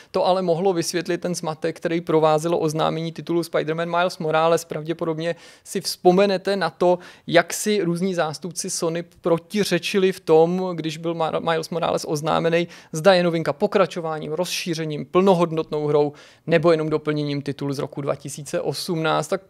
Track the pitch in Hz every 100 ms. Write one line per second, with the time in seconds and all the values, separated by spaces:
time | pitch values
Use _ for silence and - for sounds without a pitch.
0 | - 185 180 185 185 160 196 170 160 175
1 | 175 170 180 175 - 156 165 156 170 165
2 | 175 160 156 156 170 175 156 156 160 160
3 | 165 160 151 170 165 160 147 160 170 170
4 | 180 - 156 156 165 165 - 156 156 165
5 | 165 156 165 165 - - - 196 - -
6 | 185 180 202 185 196 196 165 - 180 175
7 | - - - 165 170 - 214 208 170 170
8 | 190 170 156 143 185 - 185 - 175 170
9 | 170 _ 175 165 - 214 185 175 - 202
10 | 190 185 - 160 165 185 185 170 160 156
11 | 165 165 160 165 165 160 160 165 170 175
12 | - 151 156 165 165 165 175 - - 160
13 | 180 180 175 165 156 - 208 208 180 185
14 | 160 156 156 160 175 - 180 156 156 151
15 | 143 180 196 175 170 160 156 151 151 151
16 | 147 143 - _ - 165 170 156 156 151
17 | 151 151 147 143 143 135 143 139 139 -
18 | 143 135 143 - 139 175 160 139 - 165
19 | 156 151 151 190